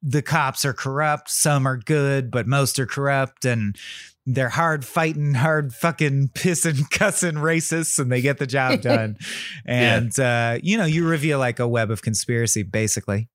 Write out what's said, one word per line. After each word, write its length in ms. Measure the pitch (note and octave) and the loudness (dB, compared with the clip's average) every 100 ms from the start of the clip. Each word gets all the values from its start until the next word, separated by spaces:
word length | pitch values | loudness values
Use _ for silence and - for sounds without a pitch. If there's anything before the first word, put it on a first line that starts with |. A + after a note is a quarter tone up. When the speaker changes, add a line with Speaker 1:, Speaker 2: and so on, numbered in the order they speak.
Speaker 1:
the 200 | D3 C#3+ | -2 -2
cops 420 | - D#3+ C#3 - | 0 0 0 0
are 80 | C#3+ | -4
corrupt. 580 | - C3+ C3+ D3+ D3 - | -4 -4 -2 0 -2 -2
Some 380 | - D#3 C#3+ C3 | 0 2 2 2
are 80 | B2+ | -2
good, 560 | - D#3 C#3 C#3 B2 | 0 2 2 0 0
but 160 | B2 A2 | -2 0
most 320 | C#3 C3+ - | 2 2 0
are 60 | B2+ | -4
corrupt, 580 | - C#3 C#3 C3 - | -2 0 0 0 -2
and 320 | B2+ A#2+ G#2 G2+ - - - _ - | -2 0 0 -4 -12 -18 -18 _ -4
they're 220 | B2+ B2+ | 0 0
hard 360 | B2+ E3 D3+ B2+ | 0 0 0 -2
fighting, 480 | - D#3+ D3+ D3 | 0 0 0 0
hard 400 | C3+ D#3 D#3 C#3+ | 2 2 2 -2
fucking 560 | A#2 E3+ - D3+ C#3 C#3 - | -2 -2 0 0 2 0 0
pissing, 520 | F#3 E3+ E3 C#3 D3 | 0 0 0 0 -2
<laughs> 20 | |
cussing 420 | - G#3 F#3+ F3 | 0 0 2 -2
racists, 640 | D3+ D3+ E3 D#3+ E3 D#3+ - | 0 0 0 0 -2 -2 -2
and 140 | C3 | 0
they 100 | B2+ | 2
get 160 | C3 C#3 | 0 0
the 80 | C3+ | -2
job 340 | C3+ C3 C3 | 0 2 0
Speaker 2:
<laughs> 0 | |
Speaker 1:
done. 360 | B2 A#2 A2 G#2 - - - E3 A#2 | 2 0 0 -6 -10 -12 -12 -12 -2
Speaker 2:
Yeah. 300 | B2 A#2+ A2+ | 2 4 2
Speaker 1:
And, 220 | A#2 A#2+ | 0 0
uh, 400 | B2+ A#2+ A#2 A#2+ | 2 2 0 0
you 160 | E3 A3 | 0 0
know, 80 | E3+ | 2
you 200 | D#3 E3 | 2 2
reveal, 320 | E3 D3+ C#3+ | 0 0 0
like, 200 | B2+ A#2 | 0 0
a 80 | B2 | 0
web 220 | A#2 A2 | 2 0
of 120 | A2 | -2
conspiracy, 580 | - G#2+ - A#2 A#2 - | -2 -4 -2 0 0 -2
basically. 640 | G#2 A2 A2 - - G2+ A2+ | -2 -2 0 -2 -2 -4 -4